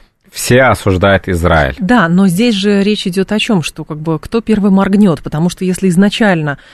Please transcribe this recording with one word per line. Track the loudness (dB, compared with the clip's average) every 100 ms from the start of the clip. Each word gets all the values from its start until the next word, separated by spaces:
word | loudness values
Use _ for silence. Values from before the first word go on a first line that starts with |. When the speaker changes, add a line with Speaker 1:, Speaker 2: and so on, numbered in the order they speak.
| _ _ _
Speaker 1:
все | -10 0 2
осуждают | 4 2 0 0 2 2 0
Израиль. | -2 0 2 0 -2
Speaker 2:
Да, | 0 0 2
но | 2 2
здесь | 2 0
же | 0 0 0
речь | 0 -2 -4
идёт | -4 -2
о | -2
чём, | 0 -2
что | -2 -10
как | -12 -8
бы | -4 -6
кто | -4 -4
первый | -2 0 2
моргнёт, | 2 2 4 2 2
потому | -6 -4 -4
что | -2
если | -6 -2 0
изначально | 2 2 2 0 0 -2 -6 -14